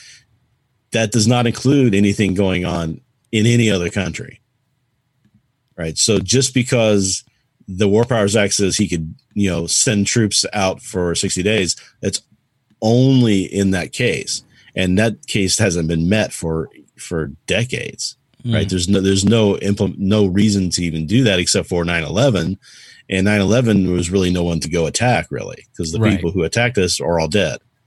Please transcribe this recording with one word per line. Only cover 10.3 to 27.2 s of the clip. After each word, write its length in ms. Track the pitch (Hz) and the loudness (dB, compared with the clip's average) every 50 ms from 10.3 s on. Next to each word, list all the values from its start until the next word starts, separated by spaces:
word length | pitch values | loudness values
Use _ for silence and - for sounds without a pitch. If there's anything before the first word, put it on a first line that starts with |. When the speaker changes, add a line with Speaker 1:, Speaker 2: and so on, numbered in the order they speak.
| - - - - - | 0 0 -2 -2 -2
Speaker 1:
out 280 | 104 98 95 92 - | -2 -2 -2 -2 -4
for 360 | - - - 92 90 87 82 | -8 -8 -4 -2 -2 -2 -2
sixty 260 | - - 95 - 92 90 | -2 -2 -4 -2 -2 0
days, 320 | 104 107 107 95 85 - - - - _ - | 0 0 0 0 -2 -4 -6 -8 -20 _ -6
that's 200 | - 101 - - _ _ _ _ _ _ _ _ _ _ _ - | -6 -6 -6 -6 _ _ _ _ _ _ _ _ _ _ _ -2
only 640 | - 110 117 123 127 135 135 131 123 113 104 98 92 | 0 2 4 6 6 6 6 4 4 4 4 2 0
in 300 | - - 98 98 95 95 | -2 0 0 0 2 0
that 200 | 92 82 - - | 0 -4 -6 -4
case. 520 | - 123 - 85 - - - - - - _ _ _ _ _ - | -2 -2 -2 -2 -2 -6 -8 -8 -10 -10 _ _ _ _ _ -6
And 220 | - 92 92 92 98 | -4 0 0 2 2
that 300 | 110 117 104 - _ - | 2 0 0 -4 _ -6
case 280 | - 110 98 92 - | -2 -2 0 0 0
hasn't 300 | - 110 101 82 87 82 | 0 0 0 0 0 -2
been 220 | 80 85 80 82 87 | -2 0 0 0 0
met 240 | 104 110 101 - - | 2 0 0 -2 -4
for, 360 | - - 82 80 80 78 - - 76 - _ _ | -8 -6 -4 -4 -4 -6 -8 -12 -20 -20 _ _
for 340 | - - - 85 82 78 69 71 - _ | -18 -12 -8 -6 -6 -6 -6 -10 -12 _
decades, 680 | - 90 98 120 123 - - - - - - - - - _ _ _ _ _ - | -4 -2 -2 -2 -4 -6 -8 -10 -10 -12 -10 -10 -10 -12 _ _ _ _ _ -6
right? 220 | 123 113 107 98 | -2 -2 -2 0
Speaker 2:
Mm. 40 | 98 | 0
Speaker 1:
There's 180 | 92 90 87 87 | -2 -2 0 0
no, 120 | 98 98 | 0 2
there's 240 | 95 98 98 98 95 | 2 2 2 2 2
no 300 | 104 113 117 110 101 98 | 4 4 4 4 4 2
impl-, 420 | - - 98 101 98 104 95 - - | 0 0 -2 0 0 0 -2 -2 -2
no 280 | 98 95 104 107 104 | -2 0 2 2 2
reason 420 | 98 87 98 104 110 101 101 95 90 | 2 2 2 2 2 2 2 0 0
to 120 | - - 87 | -2 -2 -2
even 240 | 85 78 80 80 | -2 -4 -4 -4
do 160 | 76 98 127 135 | 0 2 2 2
that 160 | 110 98 90 | 2 2 0
except 300 | 90 - - 101 85 - | 0 0 -2 -2 -2 -2
for 160 | 95 87 85 | -2 -2 -2
nine 180 | 85 85 85 80 | -2 -2 -4 -4
eleven. 560 | 73 78 98 131 143 110 92 - 90 95 - _ - - - - - - - _ - | -2 0 2 2 2 2 0 -2 -2 -6 -8 _ -20 -20 -20 -20 -20 -20 -20 _ -4
And 180 | 98 92 95 | -2 0 0
nine 140 | 104 104 104 | 2 2 2
eleven 520 | 98 92 104 123 131 113 107 98 95 90 90 | 2 2 2 2 2 2 2 2 2 0 0
was 180 | 87 87 85 | -2 -2 0
really 220 | 92 98 92 90 90 | 0 0 0 0 0
no 100 | 90 87 | 0 -2
one 160 | 87 85 80 | -2 -2 -4
to 80 | - 80 | -4 -4
go 180 | 80 85 82 | -2 -2 -2
attack, 420 | 76 73 - 123 123 120 87 80 - | -2 -2 -2 0 0 0 0 -2 -4
really, 340 | 71 64 - 50 - - - _ _ | -8 -10 -10 -10 -14 -16 -20 _ _
'cause 160 | - 87 80 80 | -10 -8 -6 -2
the 80 | 110 | 0
Speaker 2:
Right. 160 | 110 107 98 | 2 2 2
Speaker 1:
people 160 | 95 85 85 87 | 2 -2 -2 -2
who 100 | 98 82 | -2 -2
attacked 340 | 82 - 117 120 120 123 | -2 0 0 0 0 0
us 240 | 101 92 87 - - | 0 0 0 -2 -4
are 200 | 69 76 87 85 | -2 -2 0 0